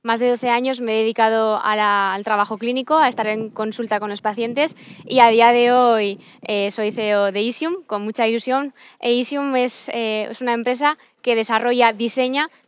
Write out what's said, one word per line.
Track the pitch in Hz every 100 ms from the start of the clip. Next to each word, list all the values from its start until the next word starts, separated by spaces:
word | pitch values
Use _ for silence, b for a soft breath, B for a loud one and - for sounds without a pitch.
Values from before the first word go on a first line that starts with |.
más | 226 226
de | 247
doce | 240 247
años | 240 254 247
me | 233
he | 220
dedicado | 220 226 220 220 220 214
a | - 214
la, | 208 202 196
al | 196
trabajo | 208 208 208 208
clínico, | 233 254 247 320
a | 277
estar | 240 214
en | 214 220
consulta | - 214 220 226 208
con | 208
los | 202
pacientes | 214 208 233 247 320 - B B
y | - 254
a | 233
día | 226 233
de | 240 240
hoy, | 247 247 226 202 196 B B
eh, | - 208 202
soy | 208 214
C | 214 214
E | 202
O | 202
de | 196
Isium, | 226 240 320 370
con | - 208
mucha | 208 220 226
ilusión. | 226 262 262 285 B B B
E | 240
Isium | 240 247 285 285
es, | 254 247 - -
eh, | 233 226 214 208
es | 226
una | 247
empresa | 233 233 247 294 302 b b
que | 247 226
desarrolla, | 220 220 240 247 233
diseña | 214 233 262 254 269 320 b